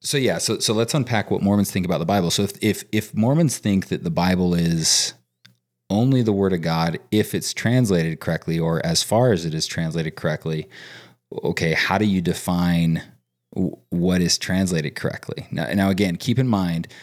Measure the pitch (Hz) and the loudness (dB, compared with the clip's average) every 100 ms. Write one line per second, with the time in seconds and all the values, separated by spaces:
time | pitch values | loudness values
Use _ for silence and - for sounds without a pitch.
0 | - 143 120 82 - 104 - 107 113 151 | -4 0 0 0 -2 -2 0 0 0 0
1 | 120 110 - 101 98 101 98 101 87 80 | 0 0 0 0 2 2 2 -2 -2 -2
2 | 82 101 85 - 101 - 107 95 - 107 | 0 2 2 0 -2 0 -2 -2 -4 -4
3 | - 104 113 151 156 - 107 98 - 92 | -2 0 2 4 2 0 0 0 0 -4
4 | 87 82 90 90 90 87 85 82 78 - | -2 0 2 2 2 2 2 0 0 0
5 | - - _ _ - _ _ _ - 101 | -2 -8 _ _ -20 _ _ _ -2 2
6 | 127 131 110 98 98 90 82 82 85 78 | 4 4 4 2 2 2 0 0 0 -2
7 | - 107 101 95 - - 113 127 117 87 | 0 0 0 -2 -6 -4 0 2 4 2
8 | 82 78 - 82 - 82 82 82 85 82 | 0 -4 -4 -4 -2 -2 0 0 0 -2
9 | - 110 127 92 82 78 - - 82 82 | 2 4 4 2 0 -4 -4 -4 -4 -4
10 | 80 - 82 76 82 78 - - - - | -6 -4 -4 -4 -4 -6 -8 -16 -20 -20
11 | - _ - - - 85 82 78 - 98 | -20 _ -14 -6 -4 -2 -2 0 0 2
12 | 104 95 85 80 - 87 87 85 82 82 | 2 2 0 -2 -2 0 2 2 2 0
13 | - _ _ _ _ - 92 - _ 87 | -4 _ _ _ _ -4 -4 -6 _ -2
14 | 90 90 85 - - 92 92 85 73 - | 2 2 0 -2 -2 0 0 0 -4 -6
15 | - - - - - - 69 95 98 95 | -6 -8 -10 -12 -10 -6 -2 0 2 2
16 | 98 87 - 120 127 101 90 82 85 - | 0 -2 -2 0 2 2 0 -2 -6 -14